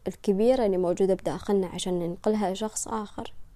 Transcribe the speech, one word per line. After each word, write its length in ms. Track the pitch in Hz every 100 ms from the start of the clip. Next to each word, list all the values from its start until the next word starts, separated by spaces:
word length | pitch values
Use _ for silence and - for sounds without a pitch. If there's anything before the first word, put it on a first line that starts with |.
| -
الكبيرة 600 | - - 190 226 262 214
اللي 100 | 185
موجودة 380 | 175 180 190
بداخلنا 520 | 185 - 151 - 202 180
عشان 320 | 175 190 180
ننقلها 540 | 170 175 214 214 190
لشخص 360 | 190 214 - -
آخر 440 | 220 208 - 226 - -